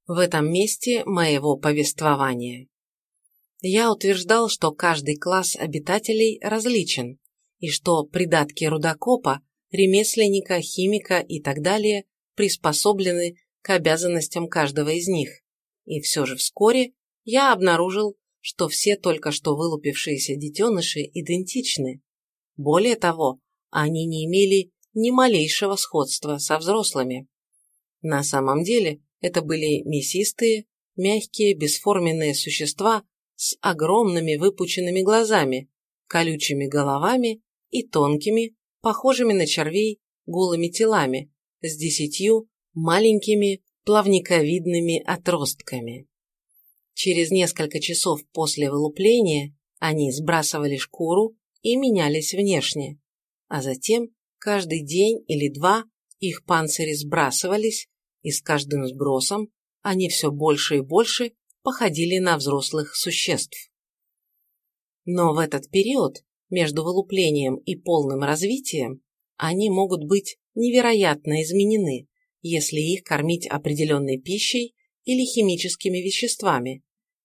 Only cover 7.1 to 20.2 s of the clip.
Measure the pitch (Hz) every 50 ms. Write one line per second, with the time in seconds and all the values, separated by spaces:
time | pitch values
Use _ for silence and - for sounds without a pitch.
7.1 | 135 - _ _ _ _ _ _ _ _ 170 156 143 - - 180 170 160 151 147
8.1 | - 180 180 165 165 160 147 147 - - 160 156 156 156 151 165 156 - - 240
9.1 | 247 247 - 143 135 139 - _ _ _ _ _ - 196 196 190 190 202 214 -
10.1 | - 226 214 202 196 196 196 - 185 175 156 - - - 185 196 208 208 - -
11.1 | 185 175 - - 165 151 - 143 139 151 147 180 208 214 208 214 208 202 196 _
12.1 | _ _ _ _ _ - 208 131 - - - 160 147 - - 208 208 196 190 180
13.1 | 175 175 175 175 175 - _ _ _ _ - - 190 180 156 160 156 165 180 180
14.1 | 175 165 156 - - 175 170 156 - 170 147 139 143 151 147 151 160 175 170 190
15.1 | 185 160 131 - - - _ _ _ _ _ _ _ _ _ - 160 147 - -
16.1 | - 156 139 127 131 - - - - - 202 220 247 262 247 247 - _ _ _
17.1 | _ _ _ 220 226 262 277 269 233 185 190 180 170 165 175 185 185 208 214 208
18.1 | 202 _ _ _ _ _ - - - - 175 151 - - - 202 202 202 - 180
19.1 | 165 151 - 151 147 - - 156 147 147 165 170 156 151 147 143 135 - - 165
20.1 | 147 135